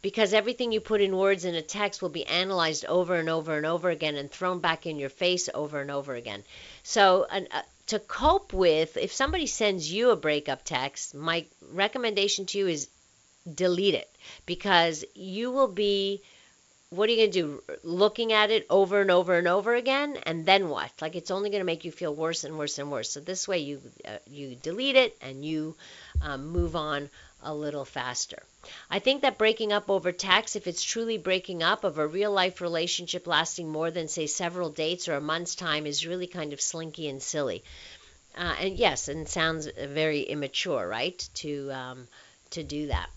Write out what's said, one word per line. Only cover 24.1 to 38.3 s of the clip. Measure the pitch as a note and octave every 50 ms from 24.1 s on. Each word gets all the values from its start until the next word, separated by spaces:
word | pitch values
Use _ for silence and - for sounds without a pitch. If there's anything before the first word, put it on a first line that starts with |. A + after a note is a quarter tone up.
| G#2+ - _
you | - C#3 D3 C#3+ C3+ B2
delete | B2+ - D#3 E3+ A3 C4 C#4 C4
it | C4 B3+ A3 - _
and | - C3+ C3+ C3+ C#3+
you, | D#3 D#3+ D#3 D#3 D#3 E3 _ - - - - - - - -
um, | - D3+ C#3+ C3+ C#3
move | D#3 E3+ F3 F3 E3 D#3
on | E3 D3+ D3+ D3 C#3+ C#3+ C#3 - - - - _ _ -
a | - D#3
little | D3 D3+ D3 D3 C#3+ C3+
faster. | - - C#3+ B2 B2+ B2+ - - - - - - _ _ _ - - - - - -
I | - G3
think | G3 B3+ C4+ C4+ C#4+
that | C4+ -
breaking | - A3 A3 A3 A3 A3+ G#3 G#3
up | G#3 G#3 -
over | G3 F#3+ D#3+ F3+ F3
text, | F3+ - G3 F3+ G#3 A3 - -
if | - -
it's | F3+ E3+ -
truly | - - - A#3 A3+ A3+ A3+
breaking | G#3 D#3 F#3 F#3 F#3 F3+ - F#3 E3+
up, | E3 E3+ G#3 - -
of | F#3+ D3
a | D#3 D3+
real | D3 D#3 F#3+ G3+ G#3+
life | G3+ G3 F3+ F#3 F3+ -
relationship | F3+ F3 E3+ E3 E3+ F3 - - F3 E3+ - F3+ -
lasting | E3+ E3 D3+ E3 - - - E3+ D#3
more | D#3 D#3 D#3+ E3
than, | E3 F3+ D#3+
say, | D3+ - F3 D#3
several | D3 - - F3+ E3+ F3 F3+ F3 D#3+
dates | D3+ E3 D#3 D#3+ F3 F3 - F3
or | D#3
a | C#3+
month's | D3 D3+ D#3 E3+ F3 E3 -
time | - F3+ E3 D3+ D3+ D3+
is | D3 D3 C#3+ E3
really | E3 F3+ F#3 F3+
kind | F3 - F3 D#3 D3 C#3+
of | C#3
slinky | - - - E3 E3 D#3+ D3+ - D#3 D3
and | C3+ C3+
silly. | - - - D#3 C#3+ B2+ F2 F2 - - - - - - - - - - - - _ _